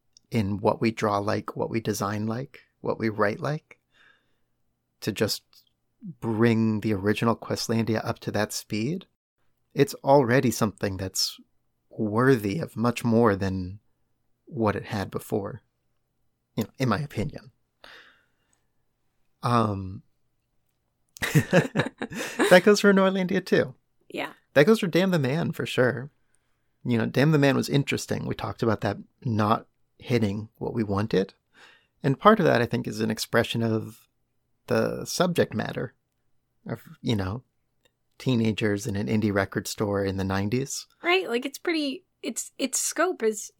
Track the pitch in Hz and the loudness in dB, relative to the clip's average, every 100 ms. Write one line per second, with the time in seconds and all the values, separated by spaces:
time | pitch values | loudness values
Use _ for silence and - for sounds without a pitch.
0 | _ _ _ 120 98 101 110 - 117 110 | _ _ _ -2 -2 0 0 0 -2 -2
1 | 110 101 101 104 - - 113 117 110 104 | 0 0 0 -2 -4 -6 -4 -2 -4 -2
2 | 101 104 110 113 139 - _ _ - - | -2 -2 -4 -4 -8 -16 _ _ -6 -2
3 | 113 104 104 - 135 151 - - _ _ | -2 0 0 0 -4 -6 -10 -20 _ _
4 | _ _ _ _ _ _ _ _ _ _ | _ _ _ _ _ _ _ _ _ _
5 | - 101 107 - - _ _ _ _ _ | -8 -2 -2 -4 -10 _ _ _ _ _
6 | 208 151 117 107 117 113 110 107 110 101 | -18 -8 -4 2 4 4 2 0 -2 0
7 | 98 107 120 110 - 104 - 113 110 110 | 0 0 0 -2 -4 -6 -2 -2 0 -2
8 | - 113 - 107 104 - - 104 110 185 | -4 -6 -6 -4 -4 -6 -6 -4 -4 -6
9 | - _ _ _ _ _ _ - 135 - | -10 _ _ _ _ _ _ 0 0 0
10 | 139 139 120 127 127 110 110 - 104 95 | 4 4 6 4 2 0 -2 -2 -6 -4
11 | 95 - - - _ _ _ _ _ - | -6 -4 -4 -6 _ _ _ _ _ -6
12 | 107 107 127 131 101 98 78 - 117 117 | -2 4 4 4 2 -2 -4 -2 -2 0
13 | 117 113 117 98 98 95 90 98 _ _ | 2 4 4 4 0 -2 -6 -12 _ _
14 | _ _ _ _ - 143 110 98 - 107 | _ _ _ _ -12 -2 0 0 -4 -6
15 | 98 107 - 110 101 104 - _ _ _ | -6 -8 -6 -6 -6 -12 -18 _ _ _
16 | _ _ _ _ _ - - - 127 101 | _ _ _ _ _ -8 -8 -4 -2 0
17 | 143 - 104 - - _ _ _ - - | -2 -6 -6 -8 -18 _ _ _ -20 -20
18 | - _ _ _ _ _ _ _ _ _ | -20 _ _ _ _ _ _ _ _ _
19 | _ _ _ _ 123 120 110 98 95 98 | _ _ _ _ 0 2 0 -2 -8 -12
20 | - _ _ _ _ _ _ _ _ _ | -18 _ _ _ _ _ _ _ _ _
21 | _ - - 151 - 180 - - - - | _ -8 0 2 4 2 2 -2 -4 -6
22 | - 196 - - 392 180 190 208 202 196 | -10 -8 -8 -2 6 8 8 6 6 6
23 | 190 190 180 190 185 180 131 - _ _ | 4 2 0 -2 2 2 2 -6 _ _
24 | _ - 139 - _ - 143 220 190 165 | _ -10 -10 -12 _ 4 6 4 2 2
25 | 190 180 127 151 165 - 127 - 123 117 | 2 2 0 0 -2 -4 -4 0 0 0
26 | 139 - _ _ _ _ _ _ 127 117 | -8 -16 _ _ _ _ _ _ -2 0
27 | 113 120 143 156 139 127 113 143 139 123 | 0 2 4 4 4 2 0 0 0 -4
28 | - 107 - - 110 98 117 104 107 101 | -4 -6 -6 -6 -8 -2 -2 0 -2 -6
29 | - _ 127 107 107 120 - _ _ _ | -10 _ -4 0 2 0 -2 _ _ _
30 | - 120 107 104 107 _ - 120 101 98 | -2 0 0 -2 -8 _ -6 -4 -2 -2
31 | 107 180 196 - _ _ - _ _ _ | 0 0 -2 -6 _ _ -20 _ _ _
32 | 139 135 208 220 156 123 117 120 123 107 | -2 4 6 6 4 4 2 -2 -6 -4
33 | 110 110 - 117 113 120 113 110 107 107 | -4 -4 0 0 0 0 0 0 -4 -14
34 | _ _ _ _ _ _ - 113 113 120 | _ _ _ _ _ _ -2 0 0 -2
35 | 123 - 180 165 - 107 110 - 135 - | -6 -2 0 2 0 -2 -6 -6 -8 -12
36 | _ _ _ _ _ _ - 117 - 160 | _ _ _ _ _ _ -12 -12 -14 -8
37 | 131 110 92 113 - _ _ _ _ _ | -2 -2 -2 -6 -12 _ _ _ _ _
38 | _ - - 123 110 101 110 101 117 98 | _ -6 0 2 2 0 0 0 -2 -4
39 | 113 110 107 98 95 120 - - 107 98 | 0 0 2 0 0 -2 -6 -4 -2 0
40 | 98 95 95 95 101 123 139 - - _ | -2 -2 -2 -2 0 -2 -4 -8 -12 _
41 | 330 370 - 240 269 - - 320 285 - | -2 -2 -2 -4 -6 -8 -4 -2 -4 -6
42 | - _ - 226 - - 262 - - - | -14 _ -10 -10 -12 -6 -4 -4 -4 -2
43 | 359 302 220 214 - - | -2 0 -2 -2 -8 -10